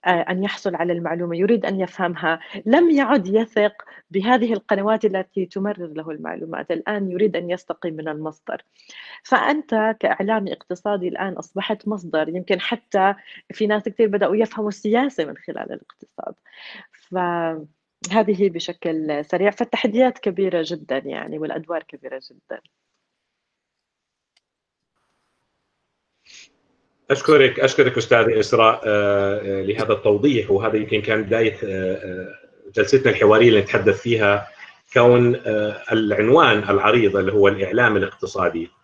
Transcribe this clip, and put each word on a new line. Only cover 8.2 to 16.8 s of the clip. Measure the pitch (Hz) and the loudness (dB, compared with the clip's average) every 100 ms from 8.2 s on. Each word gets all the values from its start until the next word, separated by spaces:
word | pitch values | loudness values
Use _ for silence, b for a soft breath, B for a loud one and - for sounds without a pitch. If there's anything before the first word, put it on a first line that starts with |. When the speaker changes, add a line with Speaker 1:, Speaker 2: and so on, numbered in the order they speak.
| 156 - - - _ B B B B B | -10 -12 -12 -12 _ B B B B B
Speaker 1:
فأنت | - 247 - 302 - 220 214 220 | -2 0 2 -2 -2 0 0 -2
كإعلامي | - - 196 220 196 | -4 -2 -2 -2 -4
اقتصادي | - _ 180 208 208 180 | -10 _ -8 -6 -4 -6
الآن | - 190 | -6 -8
أصبحت | 175 - 190 196 208 208 | -8 -10 -10 -6 -6 -6
مصدر. | 208 175 156 151 | -8 -4 -4 -4
يمكن | 175 175 185 | -6 -4 -4
حتى | - 240 _ 202 190 196 B B _ | -4 -8 _ 2 2 0 B B _
في | - 214 | -4 0
ناس | 214 | 0
كتير | 208 202 220 | -2 0 0
بدأوا | 196 190 208 | 2 0 0
يفهموا | 226 - 208 | -2 -4 -8
السياسة | 202 214 226 269 - | -6 0 0 0 -4
من | 151 147 | -8 -8
خلال | - - - | -14 -12 -12
الاقتصاد. | - _ - - - - - B B B B | -14 _ -20 -20 -16 -16 -16 B B B B